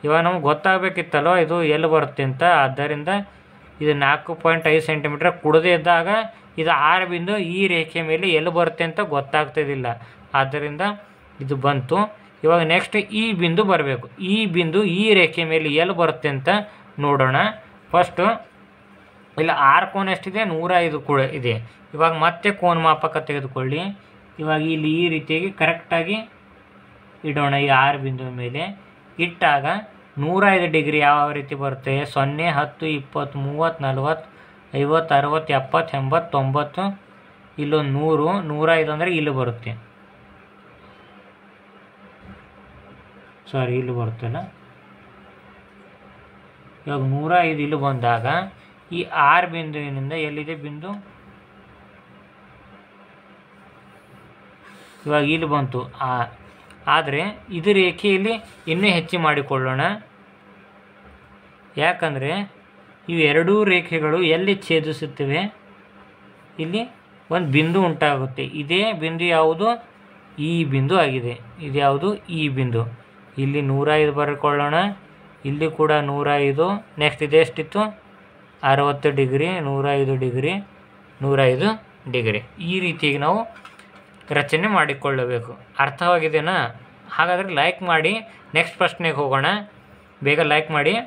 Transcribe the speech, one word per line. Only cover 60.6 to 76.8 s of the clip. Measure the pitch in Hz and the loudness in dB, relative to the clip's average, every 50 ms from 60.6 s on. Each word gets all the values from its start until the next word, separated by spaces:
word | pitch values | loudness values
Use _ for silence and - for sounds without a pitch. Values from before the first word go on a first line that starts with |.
| - - - - - - - - - - - - - - - - - - - _ - - - 147 | -20 -20 -20 -20 -20 -20 -20 -20 -20 -20 -20 -20 -20 -20 -20 -20 -20 -20 -20 _ -20 -14 -6 0
ಯಾಕಂದ್ರೆ | 147 170 180 175 170 160 143 135 131 143 170 196 202 196 - - - - _ - - - - _ _ - | 0 0 0 0 -2 -4 -2 -4 -4 -4 -4 -4 -6 -8 -12 -20 -20 -20 _ -20 -20 -20 -20 _ _ -4
ಇವು | 170 165 | 0 2
ಎರಡೂ | 156 147 143 160 170 180 202 214 214 | 4 4 4 4 4 4 4 4 4
ರೇಖೆಗಳು | 202 185 180 170 - 170 160 151 151 156 175 | 4 2 2 0 0 -4 -2 0 0 0 2
ಎಲ್ಲಿ | 180 160 160 170 190 196 196 | 2 2 2 2 2 0 -2
ಛೇದಿಸುತ್ತವೆ? | 196 - - 165 160 151 156 151 139 160 143 139 - 147 139 143 165 190 208 - - - - - - - - _ - - - - _ - - - - - - - - | -2 0 0 0 0 0 -2 -6 -6 -8 -10 -6 -6 -4 -2 -2 -2 -2 -4 -8 -12 -20 -20 -20 -20 -20 -20 _ -20 -20 -20 -20 _ -20 -20 -20 -20 -20 -20 -10 -8
ಇಲ್ಲಿ | 160 160 180 214 240 247 - - _ _ - - - _ | -8 -4 -4 -6 -6 -6 -12 -20 _ _ -20 -20 -8 _
ಒಂದು | 160 175 180 147 | -2 -2 0 2
ಬಿಂದು | 131 151 156 165 170 196 190 | 2 2 2 2 2 2 2
ಉಂಟಾಗುತ್ತೆ. | 175 156 139 160 147 143 131 131 131 131 - 135 131 135 151 | 2 0 0 0 0 0 0 -2 -6 -6 -8 -10 -8 -8 -10
ಇದೇ | 147 143 170 185 208 220 214 | -6 -2 0 0 0 0 -2
ಬಿಂದು | 165 156 160 165 165 175 | -4 -6 -6 -4 -2 -2
ಯಾವುದು? | 175 170 160 160 160 165 165 208 226 240 233 - - - - - - - - - - - - | 2 2 4 4 2 2 2 0 -2 -2 -2 -6 -20 -20 -20 -20 -20 -20 -20 -20 -20 -10 -6
ಈ | 147 160 170 170 160 | -4 -2 0 0 0
ಬಿಂದು | 139 131 135 135 139 180 190 | 0 0 0 0 2 2 2
ಆಗಿದೆ. | 160 143 131 131 120 120 120 - - - - - 160 | 2 2 0 -4 -6 -6 -8 -10 -16 -20 -18 -14 -12
ಇದು | 143 135 143 | -6 -2 2
ಯಾವುದು? | 143 139 139 139 160 196 208 202 - | 2 2 2 2 0 -2 -4 -4 -8
ಈ | - 170 160 151 147 135 131 | -8 -6 -4 -4 -2 -2 -2
ಬಿಂದು. | 131 123 117 113 113 117 - - - - - - - - - - | -2 -2 0 -2 -2 -4 -8 -16 -20 -20 -20 -20 -20 -16 -6 -4
ಇಲ್ಲಿ | 135 139 139 147 | -2 -2 -2 -2
ನೂರ | 143 135 135 135 139 151 151 | -2 0 0 0 2 2 4
ಐದು | 156 151 147 | 4 4 2
ಬರ್ಕೊಳ್ಳೋಣ. | 139 143 147 143 143 139 - 147 143 143 143 147 151 165 185 208 196 - - - - - - - - _ - | 2 0 -2 -2 -2 0 0 0 2 2 0 0 2 0 0 0 -4 -8 -16 -20 -20 -20 -20 -20 -20 _ -8
ಇಲ್ಲಿ | 139 143 147 160 160 | -6 -4 -2 -2 -4
ಕೂಡ | 160 - 156 156 | 0 0 2 2
ನೂರ | 151 151 147 139 139 143 143 147 143 | 2 2 0 0 -4 -2 0 0 2
ಐದು. | 143 143 139 139 143 160 185 202 202 | 2 2 0 2 0 0 0 0 -4